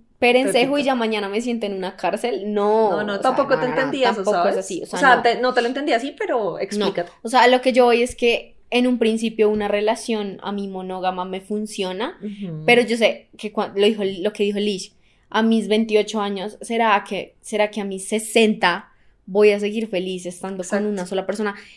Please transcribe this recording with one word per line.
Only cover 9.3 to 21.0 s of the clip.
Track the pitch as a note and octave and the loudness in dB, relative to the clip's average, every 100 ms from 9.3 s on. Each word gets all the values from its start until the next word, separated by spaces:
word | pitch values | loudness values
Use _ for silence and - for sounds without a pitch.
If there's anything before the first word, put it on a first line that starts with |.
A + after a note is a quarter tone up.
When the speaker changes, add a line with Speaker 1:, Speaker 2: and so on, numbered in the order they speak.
| A3 G#3+ | 2 2
Speaker 1:
una | G#3+ G3+ | 2 0
relación | G#3 G#3 A#3+ - G#3+ G3+ F#3 | 0 0 -2 -2 -4 -6 -8
a | - | -8
mí | G3+ G3 | -8 -8
monógama | F#3+ F#3 F#3 F#3 F#3 F#3 | -8 -8 -4 -4 -4 -6
me | F#3 | -8
funciona, | F#3+ G#3+ G#3+ - F#3 F#3 C4+ - | -6 -6 -6 -6 -4 -4 -6 -8
Speaker 2:
Ujú. | G#3 G3 F#3+ D#3 | -12 -10 -10 -2
Speaker 1:
pero | D#3 A#3+ | 4 4
yo | A#3+ A#3 | 4 2
sé | G#3 - - - | 2 0 -12 -12
que | G#3 | -8
cua-, | G#3+ G3+ G3 | -4 -4 2
lo | G#3 | 2
dijo, | G#3+ | 2
lo | G3 G3 G#3 | -4 -2 -4
que | G#3 | -2
dijo | G3+ G3+ | -2 -2
Lish, | G#3 F#3+ - _ _ _ - | -2 -4 -8 _ _ _ -4
a | - | 0
mis | A3+ A3+ G3 | 4 2 2
veintiocho | G#3+ A3 G#3+ G#3 G#3+ | 0 2 2 2 -2
años, | G3+ G3 G3+ - | -4 -4 -8 -10
¿será | A3 A#3 A3+ G3+ G3+ | -6 0 2 2 0
que, | F#3+ - _ | -8 -8 _
será | - G#3 G#3 | -4 0 0
que | G#3+ | -2
a | |
mis | G3+ F#3+ - | -6 -8 -4
sesenta | A3 A3 A#3 G#3+ G3+ F#3 F3+ - _ _ _ - | -4 2 4 4 4 2 0 -6 _ _ _ -4
voy | F#3+ G#3 | 4 4
a | G3+ | 4
seguir | G#3 A3 A3 | -2 -4 -4
feliz | F3+ F#3 F#3 F3 | -4 -4 -6 -8
estando | F3+ F#3+ F#3+ | -10 -10 -8
Speaker 2:
Exacto. | F3+ G3+ G#3 | -4 -4 -2
Speaker 1:
con | |
una | G3+ | -4